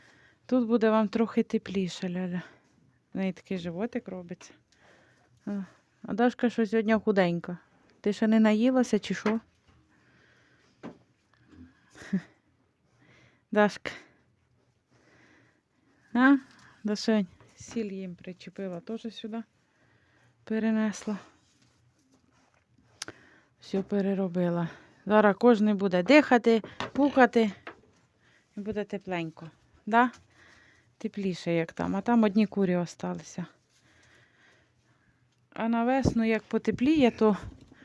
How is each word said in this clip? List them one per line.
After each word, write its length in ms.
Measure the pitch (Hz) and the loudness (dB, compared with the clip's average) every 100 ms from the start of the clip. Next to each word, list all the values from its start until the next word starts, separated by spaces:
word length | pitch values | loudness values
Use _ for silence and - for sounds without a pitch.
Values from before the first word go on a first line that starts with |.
| _ _ _ _ - | _ _ _ _ -4
Тут 220 | 254 220 | -2 0
буде 220 | 233 220 | 2 2
вам 180 | 220 208 | 2 2
трохи 340 | 226 220 233 | 0 -2 -2
тепліше, 680 | 220 220 - 196 180 - 185 | -2 -2 -4 -4 -4 -6 -8
Ляля. 320 | 180 185 180 - - _ _ _ _ _ | -6 -6 -8 -10 -18 _ _ _ _ _
В 20 | 190 | -6
неї 160 | 190 | -6
такий 260 | - - 190 | -6 -8 -8
животик 500 | 170 165 240 240 - | -8 -8 -6 -8 -10
робиться. 440 | 185 175 180 - _ _ _ _ _ _ _ _ _ 202 | -12 -14 -16 -20 _ _ _ _ _ _ _ _ _ -10
А, 180 | 202 185 _ _ _ | -10 -10 _ _ _
а 120 | - | -8
Дашка 360 | 208 247 - 240 | 0 0 0 -2
що 160 | - 214 | -2 -2
сьогодні 280 | 226 208 | 0 0
худенька. 640 | 220 220 202 175 170 - 175 _ _ _ _ | 0 2 2 2 0 -6 -14 _ _ _ _
Ти 120 | 208 | -4
ще 140 | 202 220 | 0 2
не 140 | 220 | 4
наїлася, 580 | 220 214 247 254 240 208 | 4 4 2 2 2 0
чи 160 | - | -2
що? 260 | 180 214 226 - _ _ _ _ _ _ _ _ _ _ _ _ _ - - _ _ _ _ _ - - _ _ - - 185 - _ _ _ _ _ _ _ _ _ _ _ _ | -4 -2 -4 -6 _ _ _ _ _ _ _ _ _ _ _ _ _ -20 -20 _ _ _ _ _ -20 -20 _ _ -20 -6 -6 -6 _ _ _ _ _ _ _ _ _ _ _ _
Дашка. 380 | 208 208 - - - - _ _ _ _ _ _ _ _ _ _ _ _ _ _ _ _ _ _ _ _ | 2 2 0 -12 -14 -20 _ _ _ _ _ _ _ _ _ _ _ _ _ _ _ _ _ _ _ _
А? 240 | 240 262 277 - - - _ | 2 4 4 0 -20 -20 _
Дашень, 420 | 208 208 - 214 185 - - | -6 -4 0 0 0 -8 -20
сіль 380 | - - 233 208 | -20 -12 -8 -8
їм 220 | 190 185 | -8 -12
причепила 640 | 175 185 175 185 180 196 170 | -14 -16 -18 -16 -12 -10 -10
теж 340 | 165 226 226 | -10 -12 -12
сюди. 280 | - 220 226 - _ _ _ _ _ _ _ _ _ | -14 -12 -12 -14 _ _ _ _ _ _ _ _ _
Перенесла. 760 | - 220 220 220 220 190 - 202 - _ _ _ _ _ _ _ _ _ _ _ _ _ _ _ _ - - - _ _ _ _ | -6 -2 0 0 0 -4 -8 -8 -10 _ _ _ _ _ _ _ _ _ _ _ _ _ _ _ _ -20 -18 -20 _ _ _ _
Все 220 | - 196 | -8 -6
переробила. 840 | 190 202 196 190 185 180 175 170 165 - - _ 190 | -2 -2 0 -2 -2 0 0 0 -4 -8 -20 _ 0
Зараз 300 | 214 208 190 | 4 4 6
кожний 380 | 240 214 214 | 4 4 4
буде 280 | 196 196 180 | 2 0 2
дихати, 600 | 180 294 285 240 233 226 - - - | 6 6 8 4 4 2 0 -12 -6
пукати. 600 | - 277 262 240 233 214 - - - _ _ _ _ _ _ _ 208 | 0 2 6 4 4 0 -2 -14 -20 _ _ _ _ _ _ _ -12
І 40 | |
буде 240 | 202 208 | -8 -6
тепленько. 640 | 202 196 185 175 165 - 165 - _ _ - | -6 -8 -6 -6 -6 -10 -20 -20 _ _ 0
Да? 240 | 233 247 - _ _ - _ _ _ _ - | 4 4 0 _ _ -20 _ _ _ _ -12
Тепліше, 540 | 220 208 196 170 175 | -10 -6 -6 -4 -2
як 200 | 170 160 | -2 -2
там. 240 | - 170 190 | -6 -6 -4
А 40 | |
там 220 | 233 240 | 0 2
одні 240 | 214 196 208 | 4 2 0
курі 300 | 196 190 180 | 0 0 0
осталися. 720 | 170 - 180 175 - - 170 _ _ _ _ _ _ _ _ _ _ _ _ _ _ _ _ _ _ _ _ | -4 -8 -10 -10 -12 -14 -14 _ _ _ _ _ _ _ _ _ _ _ _ _ _ _ _ _ _ _ _
А 180 | - 226 | -6 -2
на 160 | 233 | 0
весну, 400 | 233 269 240 226 | 0 0 0 0
як 180 | 226 220 | 0 -2
потепліє, 680 | - 220 - - 262 320 240 | -2 -4 -2 0 2 4 2
то 260 | - 214 190 - - - - | 4 2 2 -4 -18 -20 -20